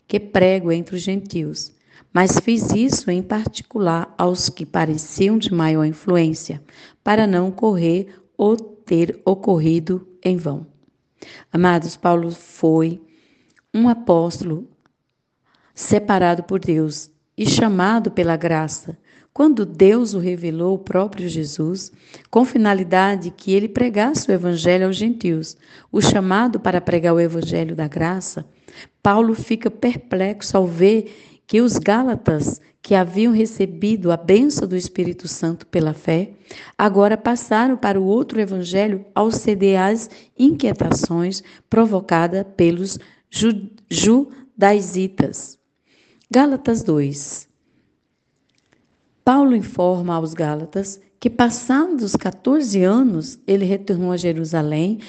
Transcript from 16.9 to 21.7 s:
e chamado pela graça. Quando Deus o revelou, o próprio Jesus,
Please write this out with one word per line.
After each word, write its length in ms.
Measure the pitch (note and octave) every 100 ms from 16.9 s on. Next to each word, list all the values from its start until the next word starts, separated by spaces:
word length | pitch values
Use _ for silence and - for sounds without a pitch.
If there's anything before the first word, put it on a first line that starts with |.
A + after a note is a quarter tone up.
| D3 - _ _ -
e 140 | G#3+
chamado 640 | - A3+ F#3 F#3 A3+ G#3
pela 260 | - E3+ D#3+
graça. 580 | E3+ D#3+ D#3 - - E3 _ _ _
Quando 320 | - D4+ A#3 F#3
Deus 480 | D#3+ F#3+ A3+ A3+
o 60 | G3
revelou, 560 | F3+ F3+ E3+ D#3+ F3+ F#3+
o 40 |
próprio 480 | G3 F#3 G3+ G3+ F3+
Jesus, 640 | D#3+ D3 C#3+ D#3